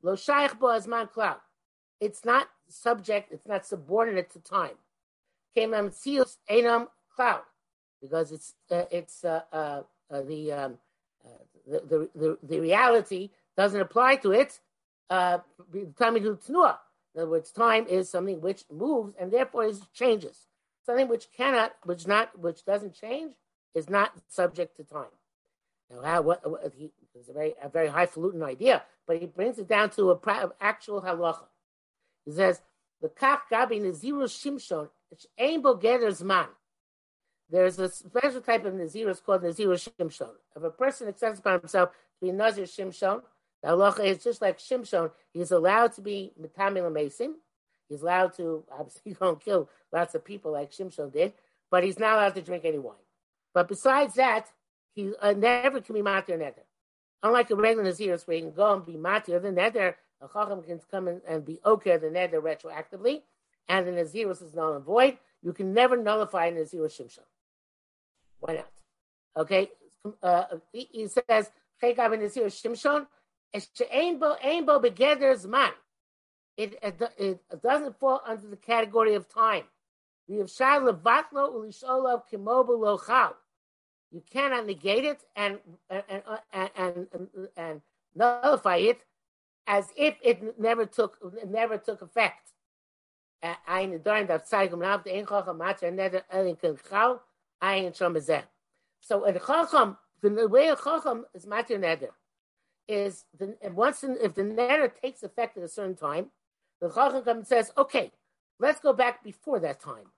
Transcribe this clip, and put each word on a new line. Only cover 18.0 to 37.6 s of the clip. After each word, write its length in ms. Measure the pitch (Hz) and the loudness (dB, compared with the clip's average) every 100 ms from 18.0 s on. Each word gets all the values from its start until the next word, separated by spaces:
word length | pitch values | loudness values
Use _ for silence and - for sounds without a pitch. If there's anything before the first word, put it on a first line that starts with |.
| 185 | 0
something 300 | 180 190 175 | -4 -4 -4
which 240 | 180 196 - | -6 -6 -12
moves 440 | 151 247 277 202 202 | -8 -2 -2 -4 -8
and 120 | 185 | -2
therefore 340 | 233 262 - | 0 0 -2
is 160 | 214 202 196 | -2 -4 -14
changes. 540 | - 247 214 160 _ _ _ _ _ | -2 0 0 -2 _ _ _ _ _
Something 220 | - 240 262 | -4 0 2
which 220 | 233 - - | 0 -4 -4
cannot, 400 | 269 247 220 - | 0 2 0 -4
which 240 | 175 175 170 | -8 -6 2
not, 280 | 208 226 190 | 2 2 -4
which 280 | 170 165 | -6 -6
doesn't 300 | - 202 202 | -2 -2 -4
change 400 | 160 214 269 320 - _ _ _ | -14 -10 -8 -10 -16 _ _ _
is 160 | 160 151 | -8 0
not 240 | 196 214 - _ | 2 2 -2 _
subject 480 | - 175 175 175 - | -2 -2 -2 -8 -8
to 40 | |
time. 240 | 147 151 127 _ _ _ _ _ _ _ _ | -14 -14 -14 _ _ _ _ _ _ _ _
Now, 140 | 123 | -10
how, 200 | 139 170 | -2 0
what, 280 | 156 175 151 | 2 0 -4
what 220 | 160 151 131 | -8 -10 -12
he, 140 | 151 _ _ | -20 _ _
it's 140 | 123 123 | -20 -14
a 40 | |
very, 220 | 135 156 - | -6 -6 -6
a 60 | 139 | -6
very 180 | 165 160 | 0 0
highfalutin 560 | 147 175 156 175 175 | 2 0 0 -6 -4
idea, 400 | 151 127 240 220 - _ - | -8 0 2 2 0 _ -4
but 120 | 170 | -4
he 80 | 170 | -4
brings 320 | - 214 247 | -4 -4 -4
it 100 | 185 | 0
down 220 | 214 208 | 2 2
to 200 | 214 190 | 2 4
a 60 | 180 | 4
pra-, 340 | - 202 196 - | 2 -2 -4 -4
actual 400 | 202 214 - 202 | -4 -4 -8 -8
halacha. 420 | 185 170 170 160 - _ _ _ _ _ _ _ | -4 -2 -2 -4 -12 _ _ _ _ _ _ _
He 80 | - | -12
says, 280 | 151 190 170 _ _ _ _ | 0 2 2 _ _ _ _
"The 80 | 156 | -10
kach 340 | - 269 285 - | -2 0 0 0
gabi 300 | 226 240 220 | -2 0 -2
naziru 440 | 202 160 233 285 | -4 -6 -8 -4
shimshon, 640 | 262 - 285 277 - 165 151 _ _ - - - | -4 -6 -10 -10 -8 -8 -8 _ _ -20 -20 -2
ein 240 | 262 330 | -2 2
bo 140 | 269 220 | 2 4
geder 320 | 214 247 220 | 2 2 2
zman." 400 | 185 180 190 160 _ _ _ _ _ _ _ _ _ _ | -2 0 0 0 _ _ _ _ _ _ _ _ _ _
There's 300 | 170 | 2